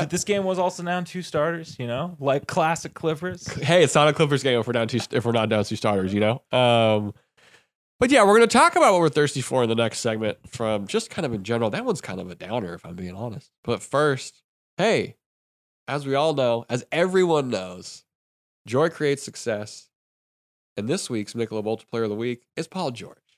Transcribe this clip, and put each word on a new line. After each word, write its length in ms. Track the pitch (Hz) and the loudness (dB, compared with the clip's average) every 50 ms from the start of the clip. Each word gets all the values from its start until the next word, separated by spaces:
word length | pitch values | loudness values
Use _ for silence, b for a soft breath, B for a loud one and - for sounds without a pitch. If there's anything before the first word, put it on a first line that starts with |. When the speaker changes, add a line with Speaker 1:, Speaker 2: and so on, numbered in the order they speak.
| 165 | 2
Speaker 1:
but 60 | 147 | 0
Speaker 2:
this 140 | 170 170 - | -2 -4 -2
game 220 | - 202 202 196 | -2 -2 -2 -2
was 120 | 185 185 180 | -2 -2 -2
also 260 | 180 180 180 - 175 | -2 -2 -4 -6 -6
down 200 | 175 180 180 175 | -6 -6 -6 -6
two 180 | - - 185 | -8 -8 -10
starters, 540 | 165 - - 151 147 165 170 165 160 - - - | -10 -6 -4 -2 -2 -2 -2 -6 -8 -12 -12 -10
you 80 | 127 120 | -8 -6
know, 280 | 117 131 165 180 175 147 | -6 -6 -6 -8 -8 -6
like 280 | 139 139 135 143 - - | -2 -2 -2 -2 -2 -2
classic 460 | - 185 160 160 165 - - 156 - | -2 0 0 0 0 -2 -6 -10 -12
Clippers. 520 | - - 160 156 147 175 185 160 - - - | -6 -4 -4 -4 -4 -6 -8 -8 -10 -10 -10
Speaker 1:
hey, 360 | - - - 131 170 180 160 | -8 -6 0 4 6 6 6
it's 100 | 135 - | 6 6
not 120 | 156 147 151 | 6 6 6
a 60 | 147 | 4
Clippers 280 | - 160 143 143 127 120 | 4 2 2 2 0 2
game 160 | 135 123 117 | 2 2 2
if 80 | 110 123 | 0 0
we're 60 | 120 | 0
down 140 | 117 113 113 | 0 0 0
two, 120 | 123 117 - - | -2 -2 -4 -2
if 140 | - 123 107 | -2 -2 0
we're 80 | 120 117 | 2 2
not 160 | 117 110 107 | 2 2 2
down 160 | 110 107 101 | 2 0 0
two 100 | - 110 | 0 -4
starters, 380 | - - 110 104 98 92 95 101 | -2 0 0 0 0 0 0 0
you 80 | 101 | 2
know. 200 | 107 107 120 135 - _ - 127 | 2 2 0 0 -4 _ 2 4
Um, 560 | 127 120 117 117 113 110 110 107 104 101 b b b b b b b b b b b b _ _ _ _ _ - | 4 6 6 6 4 4 4 2 0 -4 b b b b b b b b b b b b _ _ _ _ _ -2
but 100 | 247 247 | 0 4
yeah, 140 | 294 247 208 | 6 6 6
we're 100 | 196 208 | 8 8
gonna 120 | 226 233 220 | 6 6 6
talk 280 | - 240 311 349 - 359 | 6 6 6 6 6 6
about 160 | 302 233 196 | 6 6 6
what 80 | 180 | 6
we're 80 | 170 156 | 4 4
thirsty 320 | - 151 147 143 - 139 | 4 2 2 0 0 -4
for 220 | 123 - 131 131 120 | -4 -2 0 2 2
in 60 | 113 | 2
the 60 | 113 | 2
next 240 | 117 117 110 - - | 2 0 0 -2 -4
segment 380 | - 117 110 110 110 107 - - - - | -4 -4 -2 -2 -2 -4 -4 -6 -10 -14
from 380 | - - 117 110 107 104 101 92 | -8 -6 -2 -2 -2 -2 -4 -4
just 220 | - 226 - - | -4 -4 -4 -6
kind 160 | - - 170 | -6 -6 -6
of 80 | 131 113 | -4 -4
in 100 | 101 92 | -6 -4
general. 260 | 110 117 117 117 107 | -4 -2 0 0 0
That 140 | 104 190 247 | -2 -2 -4
one's 160 | 262 196 - | -4 -4 -6
kind 200 | - - 95 92 | -6 -10 -10 -10
of 80 | 90 90 | -10 -12
a 60 | 87 | -14
downer, 380 | - 92 90 110 123 101 87 85 | -14 -10 -8 -6 -6 -6 -6 -8
if 120 | 82 - | -12 -14
I'm 100 | 82 87 | -14 -12
being 200 | 90 92 87 90 | -12 -12 -12 -10
honest. 360 | 98 117 120 104 - - _ _ _ _ | -10 -10 -12 -12 -14 -16 _ _ _ _
But 160 | 117 113 92 | -6 -6 -6
first, 600 | - - - 139 151 151 135 127 - - - _ _ _ _ _ _ _ _ - | -4 -4 -2 0 2 2 0 -2 -6 -12 -18 _ _ _ _ _ _ _ _ -2
hey, 380 | 180 226 196 127 98 - - _ _ _ _ _ _ _ _ _ _ _ _ _ _ - | 0 0 2 0 -2 -4 -8 _ _ _ _ _ _ _ _ _ _ _ _ _ _ -8
as 160 | 135 147 143 | -8 -6 -4
we 100 | 135 135 | -2 0
all 180 | 139 151 160 151 | 2 2 2 2
know, 320 | 135 127 117 117 117 - - | 2 2 2 0 0 -2 -4
as 160 | 120 127 - - | -6 -6 -4 -4
everyone 580 | 143 156 180 190 185 190 185 170 160 147 135 127 | -2 0 0 2 2 2 2 4 2 2 0 0
knows, 560 | 117 95 92 92 90 92 98 - - - - _ _ _ _ _ _ _ _ _ _ _ _ | -4 -4 -6 -8 -12 -14 -16 -18 -18 -20 -20 _ _ _ _ _ _ _ _ _ _ _ _
joy 240 | 104 113 135 160 170 | -4 -2 0 0 0
creates 340 | 165 - 147 143 143 139 - | -2 -2 -2 -2 -2 -2 -6
success. 640 | - - - - 120 110 104 104 104 - - - _ _ _ _ _ _ _ _ _ _ _ _ _ _ _ _ _ _ - | -10 -14 -10 -6 -6 -6 -6 -6 -10 -14 -18 -20 _ _ _ _ _ _ _ _ _ _ _ _ _ _ _ _ _ _ -8
And 100 | 104 120 | -4 -4
this 220 | 160 196 - - | -4 -4 -4 -6
week's 240 | 127 107 104 - - | -6 -6 -6 -6 -6
Michelob 320 | 117 113 107 110 107 104 | -6 -6 -6 -6 -6 -4
Ultra 220 | 107 113 110 - _ | -4 -4 -6 -6 _
Player 160 | - 117 113 | -6 -4 -2
of 60 | 107 | -2
the 60 | 104 | -2
Week 300 | 107 117 123 123 120 _ _ _ | -4 -4 -6 -6 -8 _ _ _
is 120 | - 175 - | -10 -10 -8
Paul 240 | - 190 175 139 | -8 -6 -6 -6
George. 260 | 123 107 - - - _ _ _ _ | -6 -8 -12 -18 -20 _ _ _ _